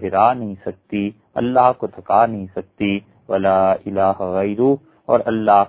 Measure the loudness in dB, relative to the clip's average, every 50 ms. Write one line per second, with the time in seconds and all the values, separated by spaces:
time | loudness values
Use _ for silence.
0 | -4 -4 0 2 2 2 2 0 -6 -10 -10 -10 -12 -14 -14 _ _ -8 -6 -4
1 | -4 -6 -6 _ _ _ -8 -6 -4 -2 2 4 4 4 2 0 -6 -10 -10 -10
2 | -6 0 2 2 4 2 0 -6 -10 -10 -10 -12 -12 _ _ -4 -4 -2 -2 -4
3 | -6 _ _ _ _ -4 -4 -2 0 2 2 2 2 2 0 0 -4 -6 -2 0
4 | 0 0 0 -2 -4 -6 -4 -2 -2 -2 -2 0 0 0 0 0 _ _ _ _
5 | _ 0 0 0 0 0 -4 -2 2 4 4 4 4